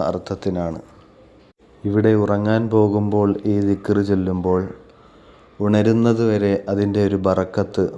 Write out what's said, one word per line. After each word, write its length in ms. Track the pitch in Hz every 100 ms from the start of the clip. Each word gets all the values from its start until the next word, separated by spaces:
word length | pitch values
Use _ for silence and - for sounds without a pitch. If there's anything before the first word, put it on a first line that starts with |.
| 87
അർത്ഥത്തിനാണ്. 680 | 90 - 95 101 90 85 80 - - - - - - _ _ _ _
ഇവിടെ 280 | 104 104 110 107
ഉറങ്ങാൻ 460 | 101 101 104 113 113
പോകുമ്പോൾ 600 | 110 104 104 104 104 101 101 107
ഈ 100 | 101
ദിക്ർ 380 | 101 98 101 101
ചൊല്ലുമ്പോൾ 580 | 101 98 92 90 92 92 95 - - - - - - - - -
ഉണരുന്നതുവരെ 920 | 104 104 107 113 117 113 113 104 101 98 104
അതിൻ്റെ 320 | 101 104 101 98
ഒരു 120 | 98 95
ബറക്കത്ത്, 580 | 92 92 - 98 - 92